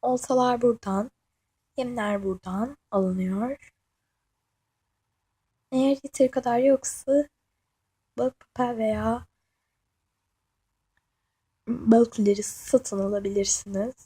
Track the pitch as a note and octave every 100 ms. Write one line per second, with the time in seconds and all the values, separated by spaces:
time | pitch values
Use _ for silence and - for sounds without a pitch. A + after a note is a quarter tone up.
0 | A#3+ B3+ - B3+ B3 A#3+ A#3+ A#3 - F#3+
1 | A3+ _ _ _ _ _ _ - B3 A#3+
2 | G#3 G3+ G3 F#3 - F#3 A#3+ C#4+ _ G3+
3 | F#3+ F#3 F#3 G3 A#3 C#4 - _ _ _
4 | _ _ _ _ _ _ _ _ _ _
5 | _ _ _ _ _ _ _ C4 C4+ C#4
6 | C#4+ - B3+ C4 B3 A#3+ C4 C4+ - -
7 | - C#4 D4 _ _ _ _ _ _ _
8 | _ - B3+ - _ - B3 A#3 A3 G#3+
9 | G#3+ A#3 A#3 _ _ _ _ _ _ _
10 | _ _ _ _ _ _ _ _ _ _
11 | _ _ _ _ _ _ - A#3+ A#3 A3+
12 | A#3 - G3+ G3+ G#3 - - B3+ B3 G3
13 | G3 G3+ G3+ G3+ G3 - - G3 A3 C4